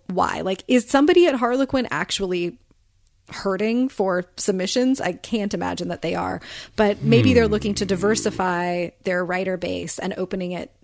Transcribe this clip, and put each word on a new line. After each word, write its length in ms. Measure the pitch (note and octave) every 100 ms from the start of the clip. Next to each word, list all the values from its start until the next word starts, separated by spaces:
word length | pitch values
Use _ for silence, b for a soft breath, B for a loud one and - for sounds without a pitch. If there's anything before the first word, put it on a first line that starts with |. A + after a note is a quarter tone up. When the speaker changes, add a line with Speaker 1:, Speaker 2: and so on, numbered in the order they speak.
| -
Speaker 1:
why. 320 | F3+ F3+ -
Like, 240 | E3+ F#3+ -
is 220 | B3+ -
somebody 380 | C#4 D4+ F4+ F4
at 100 | C4
Harlequin 500 | A#3+ B3 C4+ C4 A#3+
actually 680 | D3 F3 - G3 F3+ F3 - _ _ _ _ _ _ -
hurting 580 | - G3 F#3+ G#3+ A#3 C4
for 380 | - F#3+ F3+ F3+ -
submissions? 640 | - F#3+ F#3 B3+ B3+ C4+
I 120 | -
can't 420 | F3+ - A#3 G#3
imagine 340 | G3 F3+ E3+ F3
that 140 | F3
they 120 | E3
are, 280 | F3+ F3+ F3+ - B B -
but 240 | G#3+ G3+
maybe 300 | A3 A#3 A#3
they're 140 | B3 A3+
Speaker 2:
Hmm. 60 |
Speaker 1:
looking 220 | G#3 G#3+ G3+
to 100 | G3
diversify 1040 | F#3 G3+ G#3+ G#3+ - F3+ F3 F3 F3 F3 -
their 200 | - F3+
writer 320 | F3 F3+ F#3+ F#3
base, 420 | F3 F3+ E3+ -
and 140 | F#3 G3
opening 340 | F#3 F#3+ F3+
it 180 | F3 - _